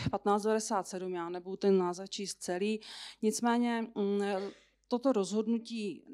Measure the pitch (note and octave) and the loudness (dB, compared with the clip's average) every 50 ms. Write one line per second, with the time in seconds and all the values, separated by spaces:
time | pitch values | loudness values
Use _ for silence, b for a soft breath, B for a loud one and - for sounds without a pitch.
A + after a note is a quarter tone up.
0 | B B - G3 - G#3 G3+ G#3+ G3+ A3 A3 A3 A3 - A3+ G3 F3+ - - F#3 | B B -2 0 2 2 2 4 4 2 2 0 0 0 -2 -2 -2 -2 -6 -8
1 | F#3 F#3 F#3 F3 E3+ E3+ F3 F3+ F3 F#3 F#3+ - - G3+ G3 F#3+ F3+ F3 F3+ F3+ | -6 -6 -6 -6 -6 -6 -6 -8 -8 -8 -6 0 4 6 6 6 6 4 0 -4
2 | F#3+ F#3+ - - G3 F3+ - - - - F3+ F3+ G3+ G#3+ A3 G#3+ B B B B | -8 -10 -8 -8 -8 -8 -8 -8 -6 -4 -4 -2 0 0 -2 -2 B B B B
3 | B B B B - G#3+ G#3 - A#3 A#3+ A#3 A#3+ A#3+ A#3+ A#3 A3+ A3+ A3+ - G#3+ | B B B B 0 0 2 2 2 2 4 4 2 2 0 0 -2 -4 -2 0
4 | G3+ G3+ G3+ G3+ G3+ G3+ G3+ F#3+ G3 G3+ b b b b b _ _ - B3 A#3+ | 0 2 2 2 0 0 0 -2 -4 -6 b b b b b _ _ -4 -2 0
5 | A#3+ C#4 B3+ G#3+ F#3+ F3 G#3 G#3+ G#3+ G#3+ A#3 A3+ A3+ - A#3 A3+ G#3+ G3+ D3+ - | 2 2 4 2 2 0 0 0 0 2 0 0 -2 -4 -6 -6 -4 -6 -6 -8
6 | - - | -12 -18